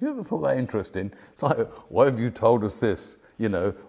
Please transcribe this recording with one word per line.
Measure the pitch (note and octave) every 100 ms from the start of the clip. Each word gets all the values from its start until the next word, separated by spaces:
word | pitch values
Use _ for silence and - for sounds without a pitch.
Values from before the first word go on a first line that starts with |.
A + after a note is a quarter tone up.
You | C#4+
ever | C4+
thought | F3+ -
that | C#3+ C3
interesting? | B2 G#2+ F#2+ F#2+ G2 - -
It's | _
like, | C#3 A#2+ A2+ - -
"Why | - C#3
have | A#2
you | A#2
told | - A2+ A#2+
us | G#2 -
this? | A#2 F2 - - _ -
You | A2
know, | F#2 G2 -